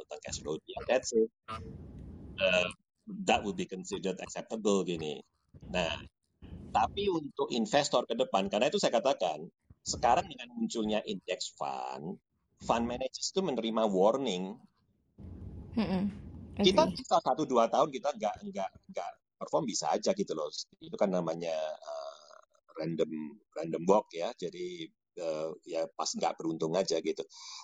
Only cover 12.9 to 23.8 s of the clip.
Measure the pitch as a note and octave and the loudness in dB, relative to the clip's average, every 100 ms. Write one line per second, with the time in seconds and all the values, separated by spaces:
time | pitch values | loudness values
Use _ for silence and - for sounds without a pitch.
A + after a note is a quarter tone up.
12.9 | B2 C3 - - - F#3+ B2 A2 A2+ A2 | -2 -6 -6 -6 -2 0 0 0 2 4
13.9 | F#2+ G2 C3 C3+ F2+ F#2 A2+ - _ _ | 6 6 4 0 -2 -4 -8 -18 _ _
14.9 | _ _ - - - - - - - F#3 | _ _ -18 -16 -14 -14 -14 -6 -2 0
15.9 | F#3 G3+ - - - - - F3 G3 D#4+ | 2 0 -4 -12 -14 -10 2 6 8 6
16.9 | F3 - F3 D3+ C3 C#3+ B2 A2+ A#2 D3 | 4 2 2 4 2 4 6 6 6 4
17.9 | C3 C3+ C3 G#2 F#2+ G2+ G2 F#2+ - - | 2 -4 -2 -2 -4 -6 -4 -6 -6 -12
18.9 | F#2+ F2 - _ - - D3+ C#3+ F2 - | -8 -8 -10 _ -14 -2 0 0 -2 0
19.9 | F#3+ - - G2 D#2+ D2 - - - D#2+ | 2 2 2 0 -2 -4 -6 -10 -12 -8
20.9 | - G#2 F#2 E2+ E2+ E2+ D#2+ D#2 D2+ D2 | 0 2 2 0 -2 -2 -2 -4 -6 -10
21.9 | D2 C#2+ D2 D2+ D2+ _ _ _ - D#2+ | -10 -10 -14 -20 -20 _ _ _ -6 -2
22.9 | D#2+ D#2 D#2 D2+ C#2+ _ - E2 D#2+ | 0 -2 -2 -8 -12 _ -8 -4 0